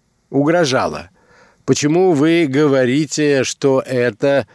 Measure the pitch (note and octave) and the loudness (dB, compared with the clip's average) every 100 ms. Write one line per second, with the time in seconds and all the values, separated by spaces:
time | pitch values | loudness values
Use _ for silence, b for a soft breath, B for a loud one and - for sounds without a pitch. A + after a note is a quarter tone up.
0 | _ _ _ C#3 C#3+ F3 D3 B2+ F2 D2+ | _ _ _ -2 0 0 0 0 -2 -6
1 | F2 b b b b b - C3 D3 E3+ | -14 b b b b b -2 0 0 2
2 | F#3 C#3+ D#3+ E3+ D3 C3+ D3+ C3+ B2 C#3+ | 2 2 2 0 0 0 2 2 2 0
3 | D3+ - D3 C#3 A#2 - C#3 C3 B2 B2+ | -2 -2 0 0 -2 -2 0 0 -2 -2
4 | B2 G2+ C#3 C#3 G#2 | -2 -2 0 0 -4